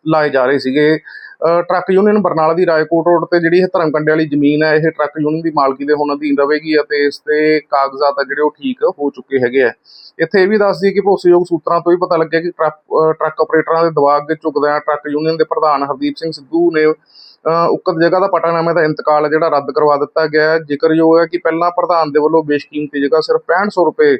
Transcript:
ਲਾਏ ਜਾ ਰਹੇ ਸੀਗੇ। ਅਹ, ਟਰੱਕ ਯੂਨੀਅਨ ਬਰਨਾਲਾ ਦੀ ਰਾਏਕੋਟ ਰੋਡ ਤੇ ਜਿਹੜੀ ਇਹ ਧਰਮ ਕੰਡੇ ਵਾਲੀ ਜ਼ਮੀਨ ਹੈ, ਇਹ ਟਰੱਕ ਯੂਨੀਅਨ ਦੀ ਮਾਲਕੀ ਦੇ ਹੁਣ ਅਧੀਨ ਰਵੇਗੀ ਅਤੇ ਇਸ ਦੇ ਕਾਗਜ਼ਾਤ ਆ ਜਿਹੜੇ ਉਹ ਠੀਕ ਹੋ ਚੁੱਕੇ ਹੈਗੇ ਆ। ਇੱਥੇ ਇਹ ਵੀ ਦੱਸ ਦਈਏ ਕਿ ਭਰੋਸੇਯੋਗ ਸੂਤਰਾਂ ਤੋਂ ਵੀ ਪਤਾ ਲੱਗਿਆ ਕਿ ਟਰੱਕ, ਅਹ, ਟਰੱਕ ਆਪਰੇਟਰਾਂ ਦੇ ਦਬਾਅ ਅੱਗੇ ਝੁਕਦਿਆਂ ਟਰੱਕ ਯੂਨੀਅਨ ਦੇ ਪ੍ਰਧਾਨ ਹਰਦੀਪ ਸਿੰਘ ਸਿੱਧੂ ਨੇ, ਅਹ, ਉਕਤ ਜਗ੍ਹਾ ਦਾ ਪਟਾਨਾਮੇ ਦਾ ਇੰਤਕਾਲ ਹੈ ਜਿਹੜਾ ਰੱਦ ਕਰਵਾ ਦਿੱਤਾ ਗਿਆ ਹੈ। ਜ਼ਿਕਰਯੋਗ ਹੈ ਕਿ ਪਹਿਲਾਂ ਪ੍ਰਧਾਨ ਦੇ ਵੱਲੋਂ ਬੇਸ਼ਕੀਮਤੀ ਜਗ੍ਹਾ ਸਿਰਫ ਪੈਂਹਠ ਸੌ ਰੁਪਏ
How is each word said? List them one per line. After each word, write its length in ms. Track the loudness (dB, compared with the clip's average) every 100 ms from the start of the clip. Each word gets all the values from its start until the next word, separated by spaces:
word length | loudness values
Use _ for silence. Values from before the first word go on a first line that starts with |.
| 0
ਲਾਏ 240 | 0 0
ਜਾ 160 | 0 0
ਰਹੇ 120 | 0
ਸੀਗੇ। 400 | -2 0 2 0 -4 -20 -20 -4
ਅਹ, 180 | 0 0
ਟਰੱਕ 220 | 0 -4 0
ਯੂਨੀਅਨ 320 | 2 2 2
ਬਰਨਾਲਾ 320 | 0 0 0
ਦੀ 120 | 2 2
ਰਾਏਕੋਟ 400 | 2 0 0 2
ਰੋਡ 180 | 0
ਤੇ 160 | 0 0
ਜਿਹੜੀ 180 | 2 2
ਇਹ 80 | 2
ਧਰਮ 240 | 0 0
ਕੰਡੇ 220 | 0 0
ਵਾਲੀ 160 | 0 0
ਜ਼ਮੀਨ 340 | 0 2 2
ਹੈ, 120 | 2
ਇਹ 160 | 2 0
ਟਰੱਕ 220 | -2 -6 -2
ਯੂਨੀਅਨ 220 | -4 -2
ਦੀ 80 | -2
ਮਾਲਕੀ 340 | 0 -2 -2
ਦੇ 80 | -2
ਹੁਣ 240 | -2 -2 -4
ਅਧੀਨ 200 | -2 0
ਰਵੇਗੀ 360 | 0 -2 0 -2
ਅਤੇ 280 | 0 -2 -2
ਇਸ 160 | -4 -2
ਦੇ 340 | 0 2 0
ਕਾਗਜ਼ਾਤ 540 | 0 -2 -2 0 -2 -2
ਆ 20 | -6
ਜਿਹੜੇ 140 | -2
ਉਹ 80 | -2
ਠੀਕ 280 | _ -8 -2
ਹੋ 260 | -4 -2 -6
ਚੁੱਕੇ 280 | -6 -6 -2
ਹੈਗੇ 240 | 0 2
ਆ। 100 | 0 -2 _ -20 -20 -8
ਇੱਥੇ 240 | -2 0
ਇਹ 60 | 2
ਵੀ 100 | 2
ਦੱਸ 220 | 0 0
ਦਈਏ 120 | -2
ਕਿ 80 | 0
ਭਰੋਸੇਯੋਗ 440 | 0 2 4 2
ਸੂਤਰਾਂ 360 | 2 -4 -2 -2
ਤੋਂ 120 | 0
ਵੀ 60 | 0
ਪਤਾ 180 | 0 -2
ਲੱਗਿਆ 240 | 0 -4
ਕਿ 100 | -6
ਟਰੱਕ, 240 | -4 -4
ਅਹ, 380 | -4 _ 0 0
ਟਰੱਕ 280 | 0 -4 -2
ਆਪਰੇਟਰਾਂ 440 | 0 0 0 0
ਦੇ 60 | 0
ਦਬਾਅ 280 | 2 2 2
ਅੱਗੇ 160 | -2
ਝੁਕਦਿਆਂ 460 | -6 -4 -2 0 -2
ਟਰੱਕ 200 | -4 -6 -4
ਯੂਨੀਅਨ 260 | -4 -2 -2
ਦੇ 80 |
ਪ੍ਰਧਾਨ 380 | -4 0 0 0
ਹਰਦੀਪ 320 | -2 -4 -6 -6
ਸਿੰਘ 160 | -10
ਸਿੱਧੂ 380 | -10 -6 0 2
ਨੇ, 160 | 2 0
ਅਹ, 840 | -2 _ -20 -20 _ -2 0 0
ਉਕਤ 240 | -2 -4 0
ਜਗ੍ਹਾ 180 | 2 2
ਦਾ 60 | 0
ਪਟਾਨਾਮੇ 480 | 0 0 0 0
ਦਾ 100 | 0
ਇੰਤਕਾਲ 400 | 0 -2 0 2
ਹੈ 60 | 2
ਜਿਹੜਾ 180 | 0 0
ਰੱਦ 220 | 0 -2
ਕਰਵਾ 260 | 0 2 0
ਦਿੱਤਾ 300 | -2 -2 0
ਗਿਆ 240 | 2 2
ਹੈ। 80 | 0
ਜ਼ਿਕਰਯੋਗ 600 | -2 -2 0 2 4 4
ਹੈ 80 | 2
ਕਿ 120 | -2
ਪਹਿਲਾਂ 320 | -2 0 -2
ਪ੍ਰਧਾਨ 420 | -2 0 0 2
ਦੇ 80 | 0
ਵੱਲੋਂ 240 | 2 0
ਬੇਸ਼ਕੀਮਤੀ 560 | 0 -4 -4 -10 -6 -4
ਜਗ੍ਹਾ 200 | 0 0
ਸਿਰਫ 200 | 0 -4
ਪੈਂਹਠ 280 | 0 -2 0
ਸੌ 160 | 0
ਰੁਪਏ 340 | -2 2 2